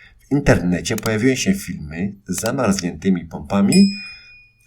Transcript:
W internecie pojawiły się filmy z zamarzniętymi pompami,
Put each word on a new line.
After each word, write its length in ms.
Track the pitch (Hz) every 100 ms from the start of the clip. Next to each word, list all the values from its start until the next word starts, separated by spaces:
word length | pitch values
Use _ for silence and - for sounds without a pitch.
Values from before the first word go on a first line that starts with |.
| - _
W 120 | -
internecie 640 | 143 - 95 87 85 - 110
pojawiły 400 | 113 107 127 127
się 160 | -
filmy 600 | 98 - 82 76 80 101 - -
z 120 | -
zamarzniętymi 880 | 113 - 208 - 135 78 95 90 82
pompami, 640 | 80 76 98 101 185 202 - - - - - _ _